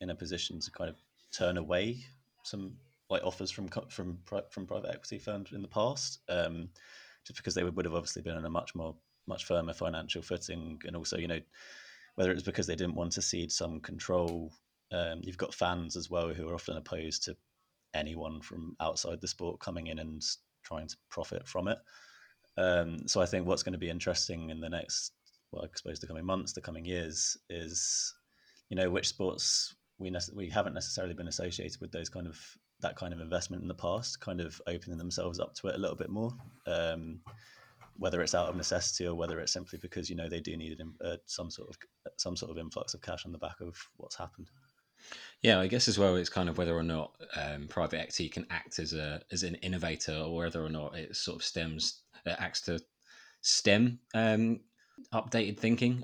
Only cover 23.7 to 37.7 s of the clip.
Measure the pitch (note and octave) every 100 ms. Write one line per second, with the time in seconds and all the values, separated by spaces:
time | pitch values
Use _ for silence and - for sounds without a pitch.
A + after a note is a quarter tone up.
23.7 | F2+ E2+ E2+ F2+ F2 - E2+ D#2+ D#2+ E2
24.7 | E2+ - - - - _ _ _ - F2
25.7 | - - D#2+ - D#2+ F2+ F#2+ - - -
26.7 | D#2+ E2+ F2+ E2 D#2 - - - F2 D#2+
27.7 | E2+ - - - - _ _ _ - -
28.7 | F#2 F#2 F2+ - - F#2 - - - -
29.7 | - _ - F#2+ F2+ - G2+ F2 G#2 G2
30.7 | D2+ - - F#2 F2 F2 - F2+ F2 F2
31.7 | - F2+ E2+ E2 F2+ F2 D#2 - - _
32.7 | _ - - F2+ E2+ D#2+ F2 - F2+ F2
33.7 | F2+ E2+ G2+ A#2+ - - F2 D#2+ - -
34.7 | E2+ F#2 E2 F2 F2 F2 F2 - - F#2+
35.7 | F#2+ F#2+ - - G2+ A2+ B2+ - - -
36.7 | E2 E2 E2 D#2+ E2+ - - - - -